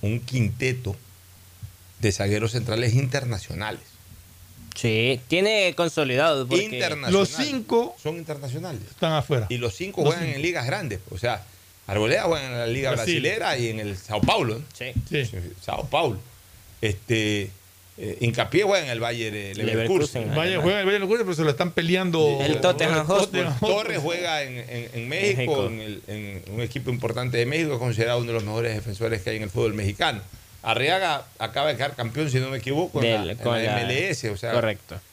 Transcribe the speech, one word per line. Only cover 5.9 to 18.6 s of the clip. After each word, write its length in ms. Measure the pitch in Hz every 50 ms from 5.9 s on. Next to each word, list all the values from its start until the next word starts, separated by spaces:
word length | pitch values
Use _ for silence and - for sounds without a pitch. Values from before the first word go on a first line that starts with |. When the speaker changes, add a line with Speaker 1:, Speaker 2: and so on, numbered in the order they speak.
| - - 151 131 123 127 147 165 156 139 131 123
Speaker 2:
porque 180 | 147 170 202
Speaker 1:
Internacionales. 480 | 214 214 - 196 170 151 147 139 123 180
Speaker 3:
Los 160 | 196 196 -
cinco 680 | - - 269 294 277 262 220 - 247 233 240 - - -
Speaker 1:
son 160 | - 151 165 170
internacionales. 640 | 165 156 151 139 139 135 120 156 170 185 156 104 98 -
Speaker 3:
están 240 | - - - 165 160
afuera. 340 | 151 143 - 151 127 107 98
Speaker 1:
Y 80 | 120 120
los 160 | 120 117 -
cinco 260 | - 175 190 196 180
Speaker 3:
Los 80 | 156 143
Speaker 1:
juegan 160 | 165 175 170
Speaker 3:
cinco. 100 | 160 147
Speaker 1:
en 60 | 139 147
ligas 220 | 170 175 160 123
grandes. 340 | 123 160 208 196 135 101 90 - -
O 60 | - 92
sea, 260 | - 120 117 101 - - - - - - - - - -
Arboleda 360 | 98 104 107 117 143 202 220
juega 220 | 185 165 151 135
en 60 | 131 123 120
la 100 | 120 117
Liga 240 | 117 131 135 135
Speaker 3:
Brasil. 300 | 127 123 113 160 170 156
Speaker 1:
Brasilera 360 | 127 156 196 226 240 202 156 127
y 120 | 120 113
en 100 | 110 110
el 160 | 107 104 101 92
Sao 220 | - - 107 107
Paulo, 380 | 104 127 202 233 156 117 107 117
¿no? 60 | 151 - - -
Speaker 2:
Sí. 140 | 123 127 123 123 - -
Speaker 3:
Sí. 200 | 165 151 131 117 - 95 87 87 - -
Speaker 1:
Sao 260 | - - - - - -
Paulo. 320 | - 147 170 139 107 92 - - - - - - - - - - - -
Este, 680 | - 110 104 92 - - 117 110 107 104 107 104 98 95 95 - - - - - - - - -
eh, 200 | - 107 90 -
Hincapié 440 | 123 117 - - 113 - 123 165